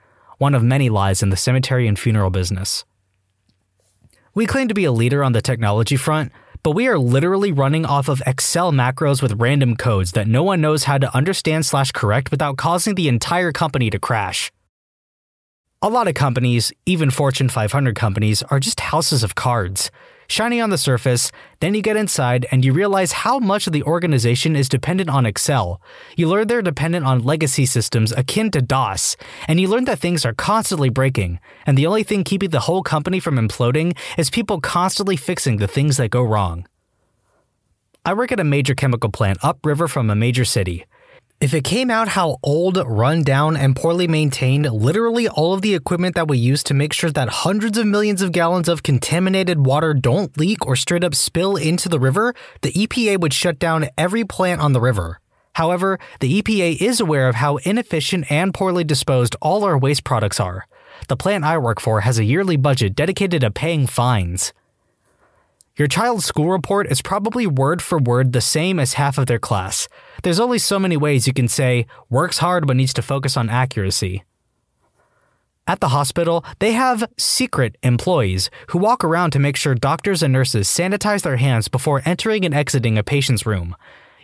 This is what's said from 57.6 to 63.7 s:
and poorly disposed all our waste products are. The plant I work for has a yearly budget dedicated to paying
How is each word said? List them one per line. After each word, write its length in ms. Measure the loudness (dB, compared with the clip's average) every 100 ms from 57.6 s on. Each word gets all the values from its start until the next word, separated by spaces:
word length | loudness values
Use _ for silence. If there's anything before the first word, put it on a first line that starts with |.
| 0 -2 -2 -4 -2 -2 -2
and 200 | 0 0
poorly 300 | 0 0 0
disposed 540 | 0 -2 0 2 2 0
all 220 | -2 0
our 160 | 2 2
waste 240 | 2 0
products 380 | 0 0 0 -2
are. 260 | -4 -6 -14 _ -20 -12 -6
The 100 | -2
plant 280 | 0 0
I 140 | 0 0
work 220 | 0 -2
for 200 | 0 0
has 180 | 2 2
a 60 |
yearly 320 | 2 2 2 2
budget 400 | 2 2 0 0
dedicated 460 | -2 0 0 0
to 100 | 0
paying 340 | -2 -2